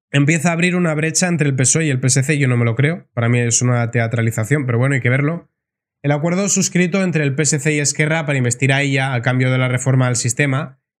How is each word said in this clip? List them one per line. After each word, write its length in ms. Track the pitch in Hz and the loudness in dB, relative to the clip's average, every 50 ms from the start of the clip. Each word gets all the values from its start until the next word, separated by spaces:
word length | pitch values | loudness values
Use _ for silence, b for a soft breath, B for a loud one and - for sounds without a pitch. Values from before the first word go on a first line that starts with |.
| _ _ | _ _
empieza 380 | - 143 143 143 165 156 131 175 | 0 2 2 2 2 2 2 0
a 20 | |
abrir 240 | 170 170 175 180 175 | 0 2 0 0 0
una 180 | 180 175 160 151 | 0 0 0 0
brecha 320 | 151 156 160 160 - 185 | -2 -2 -2 -2 -2 -2
entre 220 | 175 175 143 151 143 | 0 0 0 0 0
el 80 | 135 | 0
pesoe 300 | 131 127 - - 160 160 | 0 0 0 0 0 0
y 40 | 147 | 0
el 80 | 131 123 | -2 0
P 80 | 131 127 | 0 0
S 140 | - 139 | 0 2
C, 160 | 131 - 151 143 | 2 0 0 0
yo 80 | 139 | 2
no 100 | 127 123 | 2 2
me 100 | 120 117 | 2 0
lo 100 | 117 113 | 0 2
creo, 320 | 131 139 147 175 196 - _ | 2 0 0 0 -4 -10 _
para 160 | _ 120 117 117 | _ -2 0 2
mí 120 | 123 120 | 2 2
es 200 | 120 117 113 - | 2 0 0 0
una 300 | 123 123 123 120 120 117 | 2 2 2 0 0 0
teatralización, 720 | - 120 113 113 120 113 113 113 - 117 110 - 143 151 127 | 0 -2 -2 0 0 0 0 0 -2 -2 -2 0 0 0 0
pero 140 | 127 113 117 | 0 0 0
bueno, 160 | 127 139 139 | 0 0 0
hay 60 | 123 | 0
que 100 | - 120 | 0 0
verlo. 400 | 127 135 143 151 170 170 - _ _ _ _ _ _ _ _ _ _ _ | 0 2 0 -2 -2 -6 -10 _ _ _ _ _ _ _ _ _ _ _
El 100 | - 143 | -2 -2
acuerdo 360 | 147 147 156 170 175 190 208 190 | -2 0 0 -2 -2 -2 -2 0
suscrito 540 | - 190 - - - 175 180 170 196 196 | 0 0 -2 0 0 0 0 0 0 -2
entre 220 | 190 180 156 156 147 | -2 0 0 0 0
el 100 | 139 131 | 0 0
P 80 | 156 | 0
S 160 | 151 143 165 143 | 0 0 -2 0
C 140 | 139 156 | 0 0
y 80 | 151 147 | 0 0
Esquerra 440 | 147 143 - - 151 151 160 165 151 | 0 -2 -2 0 0 0 0 -2 -2
para 140 | 147 143 131 | -2 -2 0
investir 340 | 123 120 117 - 135 135 | 0 -2 0 0 0 2
a 120 | 135 139 143 | 2 2 0
Illa 300 | 139 135 135 131 135 127 | 0 0 0 0 -2 -2
a 80 | 117 | -2
cambio 280 | 113 131 127 131 127 127 | 0 0 0 2 2 2
de 80 | 127 127 | 2 0
la 100 | 127 123 | 0 0
reforma 380 | 123 123 - 131 131 131 127 | -2 -2 0 2 2 2 2
del 100 | 123 120 | 2 0
sistema 640 | - - 117 - - 147 139 131 143 170 - - _ _ _ _ _ | -2 -2 -2 0 0 0 0 0 -2 -4 -8 -12 _ _ _ _ _